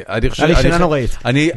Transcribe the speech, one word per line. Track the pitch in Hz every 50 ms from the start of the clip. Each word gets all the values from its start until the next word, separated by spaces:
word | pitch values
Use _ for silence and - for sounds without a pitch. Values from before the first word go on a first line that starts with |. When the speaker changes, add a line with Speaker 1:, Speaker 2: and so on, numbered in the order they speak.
| - -
Speaker 1:
אני | 101 113 117 131
חושב, | 123 -
Speaker 2:
היה | 147 156
לי | 170
Speaker 1:
אני | 135
Speaker 2:
שינה | 131 165 170
Speaker 1:
חושב, | 170 180
Speaker 2:
נוראית. | 160 151 139 120 104 - - -
Speaker 1:
אני, | 120 127 143 151 165 -